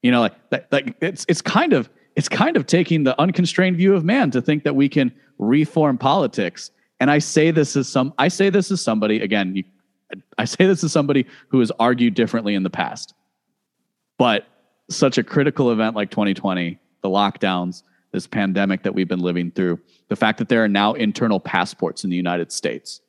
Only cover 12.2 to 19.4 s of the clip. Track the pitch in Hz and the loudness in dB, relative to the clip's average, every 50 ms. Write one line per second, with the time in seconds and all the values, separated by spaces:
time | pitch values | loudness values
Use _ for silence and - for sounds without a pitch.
12.2 | 117 107 - 117 107 101 104 98 95 92 - - 87 62 - - - - _ _ | -2 0 -2 -4 -2 -2 -2 -2 -2 -4 -4 -4 -6 -6 -6 -12 -16 -18 _ _
13.2 | _ _ _ _ _ _ _ _ _ _ _ _ _ _ _ _ _ _ _ _ | _ _ _ _ _ _ _ _ _ _ _ _ _ _ _ _ _ _ _ _
14.2 | 127 120 107 101 - _ _ _ _ _ _ _ _ - - - - 135 - - | 2 2 2 0 -4 _ _ _ _ _ _ _ _ -14 -2 0 0 2 2 0
15.2 | 117 - - 151 139 147 135 - 139 120 117 107 110 110 117 107 104 95 - - | -4 0 0 0 0 0 0 0 0 2 2 2 0 0 0 -4 -6 -4 -2 -2
16.2 | 104 101 98 - - 101 92 90 87 85 87 - _ _ _ _ - 98 92 101 | 0 0 -2 -2 -2 -2 -2 -2 -4 -4 -6 -10 _ _ _ _ -4 -2 0 2
17.2 | 101 98 95 - - 98 92 90 90 87 87 - _ _ _ _ _ _ - 95 | 0 0 -2 -2 -4 -2 -2 -2 -4 -6 -8 -10 _ _ _ _ _ _ -10 -10
18.2 | - - - 113 101 98 92 98 98 98 95 95 - 101 90 95 92 85 92 90 | -8 -6 -4 -4 -2 -2 0 0 0 0 -2 -2 -4 -4 -2 -2 -2 -2 -2 -2
19.2 | 87 90 87 87 | -2 -2 -2 -2